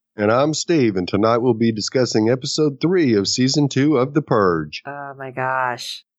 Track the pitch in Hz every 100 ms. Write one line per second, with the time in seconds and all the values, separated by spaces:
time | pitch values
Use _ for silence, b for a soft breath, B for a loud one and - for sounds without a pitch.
0 | _ - 104 120 151 156 - 170 123 92
1 | 87 98 110 120 127 113 117 107 101 131
2 | 120 117 107 127 143 - 151 135 160 185
3 | 147 107 95 - 127 151 143 - 143 143
4 | 131 147 147 123 95 82 76 - - 143
5 | 143 135 135 127 131 131 127 120 - -
6 | -